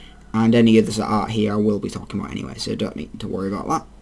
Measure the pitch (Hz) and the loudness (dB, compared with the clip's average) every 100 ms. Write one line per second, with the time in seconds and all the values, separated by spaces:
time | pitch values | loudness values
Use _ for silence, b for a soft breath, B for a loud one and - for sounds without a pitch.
0 | B B - 110 113 117 113 113 95 110 | B B -6 0 4 6 8 6 4 0
1 | - 107 101 110 104 104 107 101 - 98 | -2 -2 -2 0 0 2 2 0 -4 -8
2 | - 98 87 - 65 - - 110 104 - | -8 -8 -6 -8 -10 -8 -6 -6 -6 -8
3 | 76 - 104 92 98 98 - 156 - - | -12 -12 -8 -6 -6 -6 -4 -6 -6 -20